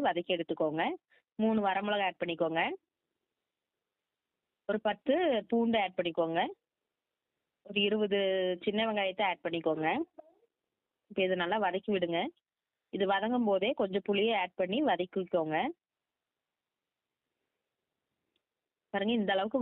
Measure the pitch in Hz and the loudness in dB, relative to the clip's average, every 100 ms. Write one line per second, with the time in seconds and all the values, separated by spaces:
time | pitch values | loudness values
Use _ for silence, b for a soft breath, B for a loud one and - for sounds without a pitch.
0 | 277 175 175 180 165 165 160 156 196 349 | 0 0 -2 -2 -2 -2 0 0 -2 -4
1 | _ b _ - 220 220 202 190 208 208 | _ b _ -2 0 2 2 0 0 0
2 | 190 175 175 165 165 165 196 370 _ _ | 0 0 -4 0 0 2 0 -4 _ _
3 | _ _ _ _ _ _ _ _ _ _ | _ _ _ _ _ _ _ _ _ _
4 | _ _ _ _ _ _ - 214 214 208 | _ _ _ _ _ _ -6 -2 -2 -2
5 | - 285 359 233 208 233 233 226 190 185 | 0 2 2 0 0 0 2 2 0 -2
6 | 175 165 165 165 240 392 _ _ _ _ | -2 0 0 0 -2 -4 _ _ _ _
7 | _ _ _ _ _ _ - 202 202 214 | _ _ _ _ _ _ -8 -2 0 0
8 | 214 202 196 190 185 180 196 208 226 214 | 0 0 2 0 0 -2 -2 0 0 0
9 | 190 190 202 175 170 165 160 156 156 214 | -2 0 -2 -2 -4 -2 -2 0 0 -2
10 | 339 - - _ _ _ _ _ _ _ | -4 -12 -20 _ _ _ _ _ _ _
11 | _ 202 190 185 175 214 196 180 190 202 | _ -2 0 0 0 0 0 -2 -2 -2
12 | 175 170 233 - _ _ _ _ _ - | 0 0 -2 -8 _ _ _ _ _ -2
13 | 190 196 214 247 226 196 196 294 208 196 | 0 2 0 0 2 2 2 0 -2 -2
14 | 196 202 214 220 180 - 185 208 294 175 | 0 2 2 0 -2 -4 -2 0 2 0
15 | 185 - 180 180 156 156 233 339 _ _ | 0 -4 -2 0 0 0 -2 -6 _ _
16 | _ _ _ _ _ _ _ _ _ _ | _ _ _ _ _ _ _ _ _ _
17 | _ _ _ _ _ _ _ _ _ _ | _ _ _ _ _ _ _ _ _ _
18 | _ _ _ _ _ _ _ _ _ 202 | _ _ _ _ _ _ _ _ _ -2
19 | 202 233 196 196 202 262 | 0 0 2 0 0 0